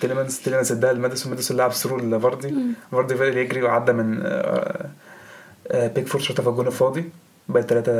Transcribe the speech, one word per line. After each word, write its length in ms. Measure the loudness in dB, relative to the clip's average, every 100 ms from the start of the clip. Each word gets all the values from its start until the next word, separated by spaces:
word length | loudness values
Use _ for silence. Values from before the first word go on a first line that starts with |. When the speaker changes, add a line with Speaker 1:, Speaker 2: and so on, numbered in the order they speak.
Speaker 1:
تيليمانز، 380 | -2 -2 -2 -4
تيليمانز 340 | -2 0 0
اداها 200 | 2 2
لماديسون، 380 | 2 0 -4 -6
ماديسون 260 | -6 -2 0
لعب 160 | 0
ثرو 240 | 0 -4 -2
لفاردي. 540 | 0 2 2 0 -4
Speaker 2:
مم. 220 | -2 -2 -4 -2
Speaker 1:
فاردي 220 | -2 0
فضل 220 | 0 2 2
يجري 260 | 0 0
وعدى 300 | 2 2 2
من، 280 | 2 0 -2
آه، 640 | -2 -2 0 0 -2 -6 -10 -14 -20 -20 -20 -20 -20 -16 -4
آه، 180 | 0 0
بيكفورد، 380 | -2 -2 -2
شاطها 180 | -2 0
في 60 | 0
الجون 180 | 2 0
الفاضي. 440 | 2 2 2 -6 -10 -20 _ 0
بقت 220 | 0 4
تلاتة، 220 | 2 2